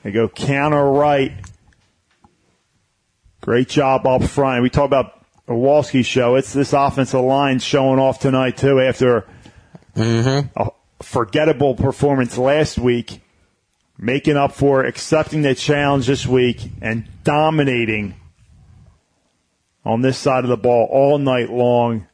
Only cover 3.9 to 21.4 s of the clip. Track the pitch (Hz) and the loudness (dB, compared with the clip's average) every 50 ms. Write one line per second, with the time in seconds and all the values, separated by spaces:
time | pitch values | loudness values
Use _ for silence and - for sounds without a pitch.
3.9 | 135 127 - 131 127 131 - - - - 139 135 127 123 123 127 - 143 143 135 | 0 0 2 0 0 0 0 -2 -2 -2 -2 0 0 0 -2 0 0 0 0 2
4.9 | 135 135 120 - - _ _ _ _ _ _ - 120 117 127 135 147 151 143 - | 2 0 0 -2 -10 _ _ _ _ _ _ -6 -4 0 2 4 4 2 2 2
5.9 | - 135 117 - - 131 123 120 123 135 131 - - 139 139 - - 139 139 139 | 0 0 0 2 0 0 2 2 2 0 0 -2 -2 -2 -2 0 2 0 0 0
6.9 | - 139 131 - - 131 127 127 135 139 143 139 131 127 - - - 143 135 135 | 0 -2 -4 -2 -2 -2 0 2 2 2 2 0 0 -2 -2 0 0 0 2 2
7.9 | 131 135 135 135 127 - - 143 131 131 131 127 120 - - 139 139 131 127 131 | 2 2 2 0 0 0 -2 0 0 0 0 -2 -2 0 0 2 4 4 2 2
8.9 | 120 - 135 127 120 110 - - - - - - _ - _ _ _ - _ _ | 0 2 2 2 2 2 -2 -6 -20 -20 -20 -20 _ -20 _ _ _ -20 _ _
9.9 | _ - 110 117 117 113 117 131 135 143 143 - _ - 104 - - _ _ _ | _ -2 0 0 0 0 0 0 0 -2 -4 -4 _ -6 -6 -6 -6 _ _ _
10.9 | _ _ - - - 131 117 - - 151 151 160 151 123 143 139 127 - - 139 | _ _ -20 -6 -4 -4 -4 0 0 0 2 2 2 2 0 0 0 0 -2 -2
11.9 | 127 - - 147 143 135 127 120 - 120 123 135 143 151 151 147 - - 120 123 | 0 0 0 0 2 0 -2 -2 -2 -2 0 2 2 2 0 -2 -2 -2 0 0
12.9 | 120 120 113 - - - _ _ _ _ _ _ _ _ _ _ _ _ _ _ | 0 0 -4 -8 -16 -20 _ _ _ _ _ _ _ _ _ _ _ _ _ _
13.9 | _ - - 113 127 139 - 160 147 143 139 139 - - 139 143 139 135 131 127 | _ -8 -6 -4 -4 -2 0 0 2 2 0 0 0 0 2 2 4 2 0 -2
14.9 | 117 - - - 160 156 151 - - 156 147 139 127 - - - 147 143 143 143 | -4 -8 -4 -2 0 0 0 -2 -2 -2 0 0 -2 -2 0 -2 0 0 2 0
15.9 | 143 139 123 123 143 131 - 127 127 131 127 123 113 - - - - - - 110 | 0 0 0 0 -2 -2 -2 0 2 2 2 2 0 -4 -10 -16 -14 -10 -8 -6
16.9 | 113 117 107 - - - - - 147 151 156 156 160 156 143 139 127 120 117 110 | -6 -6 -8 -12 -18 -6 -2 0 0 2 2 2 2 2 0 0 0 -2 -2 -2
17.9 | 110 107 104 98 95 - - - _ _ _ _ _ - - _ - - - - | -4 -4 -6 -8 -12 -16 -20 -20 _ _ _ _ _ -20 -20 _ -20 -20 -20 -20
18.9 | _ _ _ _ _ _ _ _ _ _ _ _ _ _ _ _ _ _ _ 107 | _ _ _ _ _ _ _ _ _ _ _ _ _ _ _ _ _ _ _ -4
19.9 | 113 113 127 131 131 - - 143 131 127 123 123 123 110 98 123 120 120 110 - | -2 0 0 -2 -2 0 -2 0 0 0 0 0 -2 0 0 2 2 2 2 2
20.9 | - 135 139 139 147 143 139 135 127 123 | 2 2 4 4 2 2 0 0 0 0